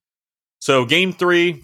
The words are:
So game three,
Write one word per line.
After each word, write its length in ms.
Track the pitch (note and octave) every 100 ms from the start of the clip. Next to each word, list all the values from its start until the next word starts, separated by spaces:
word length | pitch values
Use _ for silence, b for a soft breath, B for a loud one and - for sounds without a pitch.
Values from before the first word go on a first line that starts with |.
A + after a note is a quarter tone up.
| _ _ _ _ _ _
So 260 | - C3+ A#2+
game 260 | D#3+ F#3+
three, 500 | F3+ F3+ F3 F3 D#3